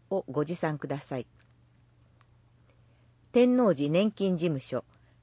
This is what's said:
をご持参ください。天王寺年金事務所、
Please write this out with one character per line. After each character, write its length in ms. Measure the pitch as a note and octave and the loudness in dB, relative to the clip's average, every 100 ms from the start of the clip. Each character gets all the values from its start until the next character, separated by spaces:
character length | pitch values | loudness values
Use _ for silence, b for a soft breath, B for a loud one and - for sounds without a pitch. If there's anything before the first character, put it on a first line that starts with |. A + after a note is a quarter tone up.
| - | -6
を 160 | F#3+ - | -6 -4
ご 160 | C#3 D3 | -4 -4
持 100 | F3 | -2
参 220 | D#3+ D3 | -4 -4
く 100 | C#3 | -6
だ 100 | C#3+ | -8
さ 200 | - C3 | -8 -10
い。 80 | - _ _ _ _ _ _ _ _ _ _ _ _ _ _ b b b b b _ | -10 _ _ _ _ _ _ _ _ _ _ _ _ _ _ b b b b b _
天 300 | A#3+ B3 B3 | 4 4 4
王 120 | A3 | 4
寺 160 | C#3 C#3+ | 2 2
年 200 | E3+ G#3+ | 2 0
金 260 | - G3 E3+ | 0 -2 0
事 80 | E3+ | -2
務 140 | C3+ | -2
所、 220 | - B2 - b b b | -4 -8 -8 b b b